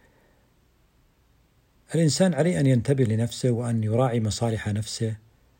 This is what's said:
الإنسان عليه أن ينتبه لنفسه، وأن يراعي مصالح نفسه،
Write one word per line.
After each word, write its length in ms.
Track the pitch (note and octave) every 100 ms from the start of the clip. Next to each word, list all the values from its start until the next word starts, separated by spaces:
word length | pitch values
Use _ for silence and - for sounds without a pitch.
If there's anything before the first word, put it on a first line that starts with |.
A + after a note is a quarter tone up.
| _ _ _ _ _ _ _ _ _ _ _ _ _ _ _ _ _ _ -
الإنسان 400 | D#3 D#3 C3 F#3+
عليه 260 | C#3 E3+ E3
أن 60 | C3+
ينتبه 380 | B2 A#2 C#3
لنفسه، 460 | A2+ A2 A#2 - B2+
وأن 340 | A#2 A#2+ A2+
يراعي 360 | G#2+ A2+ B2+ A#2
مصالح 480 | G#2+ - A#2 G#2+ G#2+
نفسه، 480 | G#2 A2 - A2+ A2 _ _ _